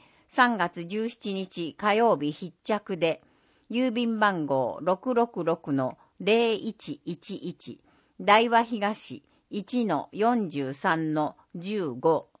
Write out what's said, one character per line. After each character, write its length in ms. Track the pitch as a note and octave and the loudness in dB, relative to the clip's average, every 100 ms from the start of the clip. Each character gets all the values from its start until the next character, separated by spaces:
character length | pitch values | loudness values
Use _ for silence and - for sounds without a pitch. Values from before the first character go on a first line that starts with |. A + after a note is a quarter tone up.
| _ _ _ | _ _ _
三 280 | - B3 A3 | 2 4 4
月 300 | F3 F3 E3+ | -2 -4 -8
十 240 | G#3+ A3+ | -6 -6
七 240 | - G#3 | -6 -6
日 400 | F#3+ F#3 F3+ D#3+ | -6 -6 -6 -8
火 180 | - G#3 | -4 0
曜 240 | G#3+ A#3 D#3 | 4 4 4
日 160 | D3 | 0
必 240 | D3+ F3 - | -4 -10 -10
着 320 | - G#3 - F3+ | -4 -4 -4 0
で、 260 | E3 - _ _ _ _ - | 0 0 _ _ _ _ -6
郵 200 | A3+ B3+ | -2 0
便 280 | A3+ A#3 A3 | 0 0 2
番 280 | G#3 F3+ C#3+ | 2 2 0
号 320 | C3+ A#2+ D#2+ | 0 0 -2
六 320 | E3 F#3 B3+ | -2 -2 0
六 320 | A#3 A#3+ G#3+ | 0 0 0
六 280 | E3 E3 - | -2 -2 -2
の 240 | C3+ C3 - _ - | -2 -2 -6 _ -6
零 360 | F#3 A3+ A#3 | 2 4 4
一 480 | A3 A3+ - - C#3+ | 0 -4 -10 -10 -10
一 320 | E3+ E3+ - F#3+ | -10 -10 -10 -10
一、 420 | F3 - - - _ _ _ - | -10 -10 -14 -18 _ _ _ -4
大 300 | F#3 G#3+ A#3+ | 4 6 6
和 140 | A#3 | 2
東 580 | A#3 A3+ G3+ G#3+ - A#2+ - _ _ | 2 -2 -2 -4 -10 -16 -18 _ _
一 340 | G#3 F#3 B3 | -10 -4 -2
の 240 | A3 D3 - | 0 0 -4
四 360 | F#3 A3+ A#3+ F3+ | -2 0 2 0
十 240 | C#3+ C3+ | -4 -4
三 400 | C#3 G3 D#3+ D#3 | -2 0 0 0
の 240 | D#3 D3+ - _ | 0 -2 -6 _
十 340 | F3+ F#3 G#3+ D#3 | -12 -6 -4 -4
五 420 | B2 D#3+ D3+ - _ | 0 2 2 0 _